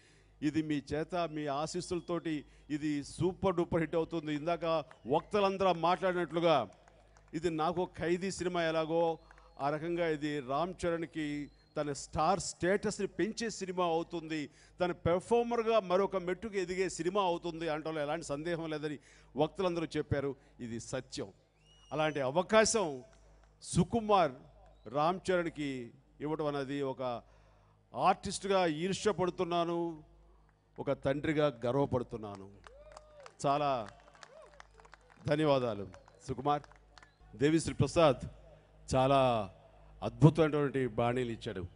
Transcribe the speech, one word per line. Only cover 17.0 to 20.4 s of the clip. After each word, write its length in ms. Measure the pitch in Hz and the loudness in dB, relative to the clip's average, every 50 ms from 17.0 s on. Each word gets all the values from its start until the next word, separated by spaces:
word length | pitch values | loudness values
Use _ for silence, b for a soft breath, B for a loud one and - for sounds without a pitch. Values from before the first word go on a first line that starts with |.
| 160 175 185 208 | -2 0 0 2
అవుతుంది 480 | 196 180 170 170 - 175 165 160 170 165 | 2 2 0 -2 -4 -6 -6 -4 -2 -2
అనటంలో 320 | 147 156 151 160 160 160 | -2 -2 -4 -4 -4 -2
ఎలాంటి 240 | 143 143 151 170 156 | -2 -2 -2 -4 -4
సందేహం 440 | - 143 143 156 175 170 156 165 156 | -4 -6 -4 -2 -2 -2 -2 -2 -4
లేదని 280 | 156 151 147 151 147 120 b b b b b b - | -4 -4 -4 -6 -6 -8 b b b b b b 0
వక్తలందరూ 500 | 123 151 160 - - 196 180 170 170 160 147 - | 0 0 0 0 0 0 0 0 0 -2 -2 -2
చెప్పారు. 380 | 151 147 - 151 143 135 143 131 b | -4 -2 -2 -2 -2 -2 -2 -6 b